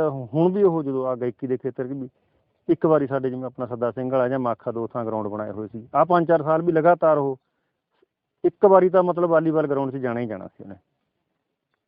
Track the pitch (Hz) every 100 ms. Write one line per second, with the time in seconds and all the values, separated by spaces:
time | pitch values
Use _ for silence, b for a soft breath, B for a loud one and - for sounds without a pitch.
0 | 156 135 117 151 175 190 196 165 139 131
1 | 131 123 123 - 131 127 131 120 127 139
2 | 131 - _ _ _ _ - 170 165 156
3 | 139 135 131 127 127 123 120 117 120 120
4 | 127 131 123 135 123 113 - 117 113 127
5 | 110 110 104 104 107 101 107 117 120 143
6 | 160 175 160 165 147 160 170 160 160 175
7 | 165 151 139 131 _ _ _ _ _ _
8 | _ _ _ _ - - 202 190 185 185
9 | 180 170 175 165 160 156 151 139 135 135
10 | 127 117 120 98 92 - 101 92 _ _
11 | _ _ _ _ _ _ _ _